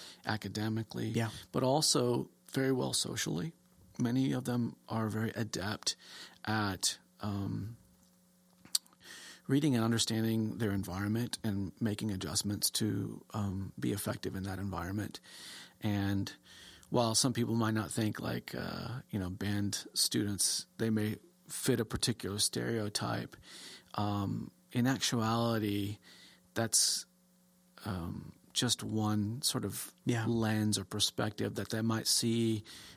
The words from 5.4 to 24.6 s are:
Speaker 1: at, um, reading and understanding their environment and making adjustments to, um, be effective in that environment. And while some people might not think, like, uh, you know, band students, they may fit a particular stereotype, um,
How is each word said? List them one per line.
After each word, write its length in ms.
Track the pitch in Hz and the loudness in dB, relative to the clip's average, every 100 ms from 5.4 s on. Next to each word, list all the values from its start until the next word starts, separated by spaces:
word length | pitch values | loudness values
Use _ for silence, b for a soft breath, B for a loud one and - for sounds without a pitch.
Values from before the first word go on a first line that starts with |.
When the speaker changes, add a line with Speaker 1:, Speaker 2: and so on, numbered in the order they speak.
| 110 - 95 - - - B B B B | -2 -2 -4 -2 -4 -4 B B B B
Speaker 1:
at, 540 | - 107 104 92 - - - - | 0 2 2 0 -2 -2 -12 -8
um, 560 | 104 101 101 110 104 117 - - - _ _ _ _ _ - - - - B B B B - | -4 -2 -2 -4 -6 -10 -20 -20 -20 _ _ _ _ _ -4 -4 -4 -14 B B B B 2
reading 300 | 135 151 123 | 4 4 4
and 80 | |
understanding 720 | 113 117 - 113 113 113 107 - | 4 4 2 2 2 2 0 0
their 140 | 110 | 0
environment 640 | 98 95 90 101 113 120 - | 0 -2 -2 0 0 -2 -2
and 300 | 113 98 95 - | -2 -2 -4 -2
making 280 | 113 104 110 | -2 0 -2
adjustments 580 | 95 90 101 104 104 - | -2 -2 -2 0 0 0
to, 520 | - 110 104 110 113 - | 0 0 0 -4 -8 -8
um, 400 | 117 101 95 98 - | -4 -2 -2 -6 -4
be 140 | 123 | -4
effective 460 | 101 - 104 104 98 | -2 -4 -4 -6 -6
in 60 | |
that 140 | 95 95 | -6 -4
environment. 640 | 98 87 87 101 101 - B B B B B B | -4 -4 -4 -4 -6 -10 B B B B B B
And 500 | 107 104 98 98 - - B B B B B | -2 0 2 0 -2 -8 B B B B B
while 240 | 123 117 | 2 4
some 200 | 110 135 | 4 4
people 200 | 113 113 | 2 2
might 200 | 117 110 | 2 4
not 180 | 110 104 | 2 0
think, 300 | - 110 - | 0 0 0
like, 340 | - - - - | -4 -4 -6 -6
uh, 440 | - 50 - 120 - | -6 -6 -6 -8 -4
you 100 | 104 | -4
know, 100 | 90 | -2
band 540 | 95 98 101 101 - - | -2 -2 0 0 -2 -4
students, 720 | - - 123 104 98 - - - - | 0 2 2 0 2 0 0 -4 -2
they 120 | 113 | 2
may 280 | 110 107 - - _ - | 2 2 -2 -10 _ -12
fit 320 | - - 120 | -2 2 2
a 40 | 110 | 2
particular 540 | 113 - 113 95 104 | 0 0 0 -4 0
stereotype, 960 | - 120 120 117 104 - 123 110 - - B B B B B - | 0 0 -2 0 -2 -2 -2 -2 -4 -12 B B B B B -2
um, 540 | 104 104 98 113 - - | 0 2 0 -2 -6 -12